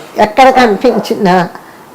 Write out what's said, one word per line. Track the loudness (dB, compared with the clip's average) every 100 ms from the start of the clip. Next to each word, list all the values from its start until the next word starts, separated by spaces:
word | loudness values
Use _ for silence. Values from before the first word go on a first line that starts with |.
| -6 -4
ఎక్కడ | -2 2 2
కనిపించినా | 4 0 0 -2 -2 -4 -2 0 0 -2 -10 -20 -20 -10